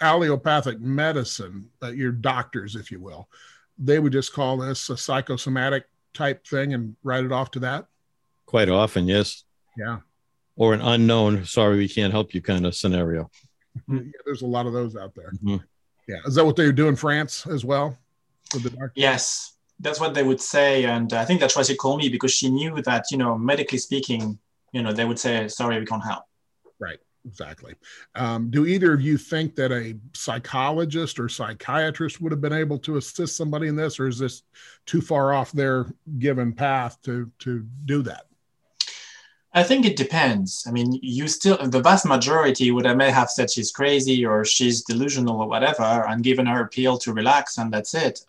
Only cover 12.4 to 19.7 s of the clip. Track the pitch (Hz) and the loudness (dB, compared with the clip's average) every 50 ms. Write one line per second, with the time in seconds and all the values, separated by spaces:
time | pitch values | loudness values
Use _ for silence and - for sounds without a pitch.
12.4 | - - 95 92 90 87 87 - - 98 90 87 85 82 82 82 82 - _ _ | -2 0 0 0 0 0 -2 -2 0 0 2 2 0 0 -2 -4 -6 -8 _ _
13.4 | _ _ _ _ _ _ - 120 - - 135 131 120 123 - - - 143 143 120 | _ _ _ _ _ _ -18 -14 -8 -6 -6 -6 -6 -8 -16 -12 -8 -8 -8 -6
14.4 | 127 123 120 120 120 123 117 123 120 117 107 104 95 98 - 95 85 - 95 95 | -4 -4 -2 -2 -2 -2 -2 -4 -4 -6 -8 -10 -14 -16 -18 -18 -16 -14 -10 -6
15.4 | 104 101 98 95 - _ _ _ _ _ _ _ _ - 98 82 - 139 127 156 | -4 -2 -4 -4 -6 _ _ _ _ _ _ _ _ -12 -12 -8 -6 0 4 4
16.4 | 160 156 - 175 160 147 135 131 151 156 139 - - 151 143 151 151 - - - | 6 6 6 4 4 4 6 6 4 4 2 2 0 0 0 0 -2 -4 -8 -10
17.4 | - - 160 135 110 123 139 139 139 151 127 - _ _ _ _ _ _ _ _ | -8 -6 -6 -4 -2 -2 0 0 0 -2 -6 -10 _ _ _ _ _ _ _ _
18.4 | _ - - 131 117 123 120 127 135 127 - 135 139 135 131 117 - - - - | _ -8 -6 -4 -6 -6 -8 -8 -12 -8 -2 2 2 2 2 2 -2 -4 -6 -8
19.4 | - - _ _ _ _ | -10 -14 _ _ _ _